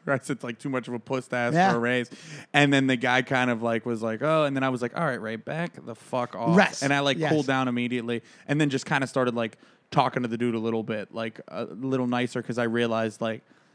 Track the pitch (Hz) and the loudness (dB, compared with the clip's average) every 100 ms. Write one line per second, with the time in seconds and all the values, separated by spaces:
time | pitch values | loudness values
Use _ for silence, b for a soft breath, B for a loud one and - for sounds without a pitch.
0 | - 135 - 135 123 117 143 131 117 120 | -2 -2 -2 -6 -6 -8 -4 -4 -4 -6
1 | - 131 123 123 120 156 190 143 117 123 | -4 -4 -2 -2 2 4 4 4 2 0
2 | 117 B B 151 - 147 143 139 135 127 | -2 B B -18 0 4 6 6 4 2
3 | 123 127 127 131 127 113 117 113 123 117 | 2 2 2 2 2 0 0 -2 -2 -4
4 | 113 110 143 160 147 135 131 127 120 - | -2 -2 0 2 2 0 0 0 -4 -2
5 | 165 120 110 113 - 151 170 - - 113 | -2 -2 -6 -8 -8 -6 -8 -10 -16 -16
6 | - 127 120 - 117 175 180 - 139 143 | -6 -4 -4 -2 4 6 4 2 0 2
7 | 143 135 151 151 135 135 131 120 120 123 | 2 0 2 2 2 0 0 -2 -2 -4
8 | 113 120 B B - 147 151 131 - 143 | -4 -6 B B -2 0 2 0 0 -2
9 | 131 139 123 117 113 - b b _ - | 0 0 0 0 -4 -6 b b _ 0
10 | 127 127 123 113 120 113 113 113 110 107 | 0 0 -4 -2 -2 -2 -2 -2 -4 -6
11 | 98 - 113 - - 95 117 95 135 131 | -6 -8 -8 -10 -12 -10 -10 -8 -2 0
12 | 123 123 123 127 110 117 117 117 117 113 | 0 0 -2 -4 -4 -2 0 0 0 0
13 | 113 107 117 110 b b b | -2 -4 -6 -6 b b b